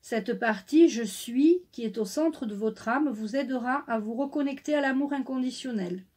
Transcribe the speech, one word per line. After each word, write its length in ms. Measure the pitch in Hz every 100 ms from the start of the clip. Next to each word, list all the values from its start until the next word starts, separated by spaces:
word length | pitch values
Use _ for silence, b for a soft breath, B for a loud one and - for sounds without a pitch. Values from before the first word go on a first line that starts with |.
Cette 320 | - 226 202
partie, 560 | 196 233 208 - 302 330
je 140 | 226
suis, 580 | 220 - - 247 302 359 -
qui 120 | -
est 140 | 226 214
au 80 | 196
centre 400 | - 320 311 226
de 80 |
votre 340 | 208 220 214 -
âme, 220 | 254 294
vous 260 | 214 214 262
aidera 480 | 277 262 240 269 285
à 120 | 226
vous 160 | 214
reconnecter 600 | 233 285 302 285 277 -
à 60 | 294
l'amour 320 | 269 269 285
inconditionnel. 920 | 277 262 262 254 - 262 226 180 180 185